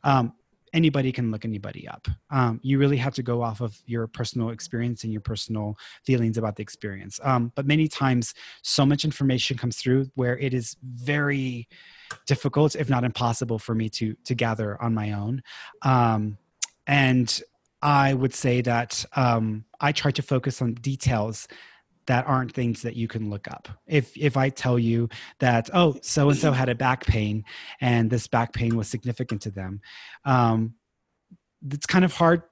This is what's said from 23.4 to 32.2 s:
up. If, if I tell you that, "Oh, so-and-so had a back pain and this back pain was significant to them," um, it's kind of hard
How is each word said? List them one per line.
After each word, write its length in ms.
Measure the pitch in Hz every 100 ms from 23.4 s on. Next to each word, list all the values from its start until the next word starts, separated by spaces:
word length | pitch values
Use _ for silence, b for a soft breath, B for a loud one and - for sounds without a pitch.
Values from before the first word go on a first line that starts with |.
| -
up. 200 | - - - -
If, 320 | 156 120 -
if 180 | 147 135
I 140 | 135
tell 300 | 135 127 120
you 300 | 113 117 117 B B _
that, 300 | 127 117 117
"Oh, 240 | 185 170 139
so-and-so 500 | - 156 143 139 156
had 180 | 131 127
a 60 | 120
back 300 | 131 131 -
pain 400 | 110 104 107 107 B B B
and 300 | 127 120 113
this 180 | 120 -
back 260 | 120 117
pain 220 | - 117 113
was 120 | 110
significant 540 | 113 127 117 131 107
to 80 | 110
them," 300 | 98 92 101 B B B B 139
um, 480 | 127 117 110 113 - _ _ _ _ _ - _ _ 139
it's 140 | 143 -
kind 200 | 185 185
of 80 |
hard 300 | -